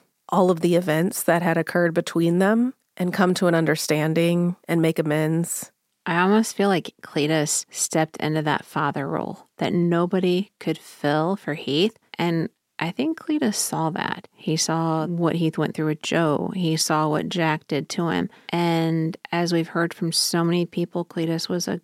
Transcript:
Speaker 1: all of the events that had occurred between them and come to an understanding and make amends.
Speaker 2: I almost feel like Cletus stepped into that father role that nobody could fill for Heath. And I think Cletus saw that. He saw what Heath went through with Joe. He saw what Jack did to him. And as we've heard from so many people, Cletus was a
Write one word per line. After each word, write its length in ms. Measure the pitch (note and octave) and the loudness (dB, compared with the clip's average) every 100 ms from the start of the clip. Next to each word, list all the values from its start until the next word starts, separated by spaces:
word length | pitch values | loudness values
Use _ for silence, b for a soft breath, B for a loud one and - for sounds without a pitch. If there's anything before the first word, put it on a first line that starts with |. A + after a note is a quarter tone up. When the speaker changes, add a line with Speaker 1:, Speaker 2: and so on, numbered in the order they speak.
| _ _ - | _ _ -2
Speaker 1:
all 240 | F3+ F3+ | 2 4
of 80 | E3 | 4
the 160 | F3 F3 | 2 2
events 480 | F3+ D#3 F#3 - | 2 2 0 0
that 180 | - E3+ | 2 2
had 160 | E3+ E3 | 2 0
occurred 360 | D#3+ F3 E3+ | 0 0 0
between 440 | E3+ - E3 E3+ F3 | 0 -2 0 2 4
them 360 | G3 A#3 B3 - _ - | 4 2 0 -4 _ -6
and 140 | F3+ | -2
come 220 | F#3 F#3 | 2 2
to 140 | F3+ F3 | 2 2
an 80 | E3 | 4
understanding 1000 | D#3 D#3 - D3+ D#3 D#3+ E3+ F3 F3 F3+ - | 2 0 0 0 2 2 2 2 0 -2 -2
and 140 | E3+ | 0
make 180 | D#3+ E3 | 2 2
amends. 720 | D3+ D3+ D#3 D#3+ E3 - - _ _ _ - | 0 2 2 0 -2 -6 -10 _ _ _ -2
Speaker 2:
I 140 | E3+ | 2
almost 340 | F#3 G#3+ A3 - | 4 4 2 0
feel 140 | G3+ | 2
like 240 | F3 - - | 0 -2 -12
Cletus 640 | - D#3 D3 D#3+ D3+ - - | -6 -2 2 2 0 -2 -6
stepped 460 | - - D#3+ D#3 - | -6 0 0 0 -2
into 260 | D3+ D#3 | -2 0
that 220 | D3+ - - | 0 -2 -2
father 420 | D3+ D3 D3 C#3+ | -4 -2 -2 -4
role 400 | D#3+ - - - - | -4 -6 -10 -16 -6
that 160 | D3 | -2
nobody 800 | F3 E3+ E3+ F3 F#3 F#3 F3+ G#3 - | 0 2 2 2 0 2 0 -2 -6
could 180 | E3 D#3+ | -6 -6
fill 580 | - - D3 D3+ E3 G3 | -10 -4 0 0 0 -2
for 200 | - D3 | -6 -6
Heath. 420 | - D3 G#3+ - _ - | -2 0 0 -2 _ -4
And 300 | E3+ E3 - - _ - | 0 0 -2 -8 _ -8
I 100 | E3 | -6
think 280 | - D4+ E4 | -2 -4 -4
Cletus 360 | - D4+ A#3+ - | -4 0 0 -2
saw 340 | - D#3 D#3+ | -4 -2 -2
that. 400 | - - - - | -2 -6 -8 -14
He 220 | - - D#3+ | -10 -4 -2
saw 500 | - E3 E3 D#3+ D#3 | -2 0 0 -2 -2
what 300 | E3+ E3 F3 | 0 0 0
Heath 220 | D#3+ D#3+ | 0 0
went 180 | D3+ - | -2 -2
through 120 | D#3 | -4
with 140 | D#3 | -4
Joe. 520 | - E3+ D#3+ C#3+ - F#3+ | -2 0 2 0 -2 -2
He 220 | E3 D#3+ | -2 0
saw 320 | - D#3 D#3 | 0 0 0
what 180 | D#3 E3 | -2 -2
Jack 400 | F3 D#3+ D#3 - | -2 0 -2 -4
did 220 | D3 - | -6 -4
to 180 | - E3+ | -4 -2
him. 220 | F2+ F#3+ b b | -2 -4 b b
And 720 | E3+ E3+ E3 E3 E3 D#3+ - - | -2 0 2 0 0 -2 -6 -6
as 180 | F3 E3+ | -2 0
we've 160 | E3+ E3 | 0 0
heard 260 | E3+ E3+ | -2 -2
from 200 | - E3 | -2 -4
so 320 | - - E3+ E3+ | -2 0 2 2
many 200 | F3 E3+ | 2 0
people, 380 | F3 E3+ F3 | -2 -4 -4
Cletus 460 | E3+ F3 E3 E3 - | -6 -4 -2 -2 -2
was 180 | F3+ F3+ | -4 -4
a 140 | F3 | -6